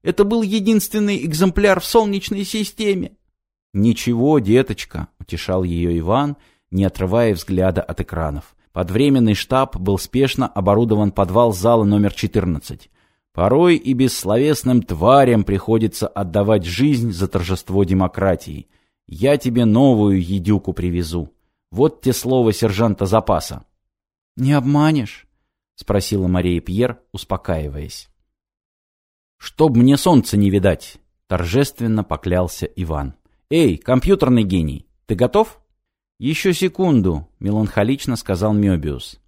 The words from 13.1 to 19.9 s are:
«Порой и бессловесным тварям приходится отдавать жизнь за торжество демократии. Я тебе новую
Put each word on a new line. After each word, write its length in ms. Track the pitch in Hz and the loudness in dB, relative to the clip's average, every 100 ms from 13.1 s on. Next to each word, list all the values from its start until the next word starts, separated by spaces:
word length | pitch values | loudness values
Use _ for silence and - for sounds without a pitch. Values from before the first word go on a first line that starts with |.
| _ _ | _ _
«Порой 420 | - 95 135 175 165 | -2 2 4 4 2
и 180 | - | 0
бессловесным 880 | 123 131 - 92 110 147 147 127 123 | 0 0 0 -2 0 2 0 2 0
тварям 600 | - 82 98 139 127 113 | 0 0 4 6 6 2
приходится 640 | 98 98 - 113 107 - - | 0 -4 0 0 0 -4 -6
отдавать 580 | - 95 101 101 107 90 | -6 -2 0 2 2 0
жизнь 460 | 87 147 131 117 | 0 0 2 -2
за 160 | 87 95 | -4 -4
торжество 560 | - 87 92 - 95 | -2 -4 -6 -2 0
демократии. 840 | 92 95 92 - 95 85 - 73 - _ _ _ _ | 2 2 0 0 -2 -2 -6 -16 -16 _ _ _ _
Я 300 | 82 127 143 | -2 0 0
тебе 280 | 127 120 113 | 0 0 2
новую 580 | 110 139 | 4 4